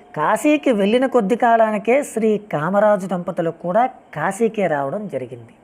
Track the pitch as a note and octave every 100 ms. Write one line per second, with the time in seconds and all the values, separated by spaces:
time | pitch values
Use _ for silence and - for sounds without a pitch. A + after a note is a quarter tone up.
0 | - D3+ D#3+ G#3+ D4+ D4+ D4 G#3 G3 B3
1 | C4 B3+ F#3+ A#3 A#3+ A3+ A3 G#3+ G#3+ C#4
2 | C#4 A3+ A3 G#3 G#3 D3 D#3+ G3+ G#3+ G3+
3 | F#3+ F3+ F3 F3 E3 D#3+ F3 G#3 B3+ -
4 | - D3+ E3+ F#3+ A3+ G#3+ F3 D3 C#3 G3+
5 | G3+ B2+ B2 A#2+ A2+ -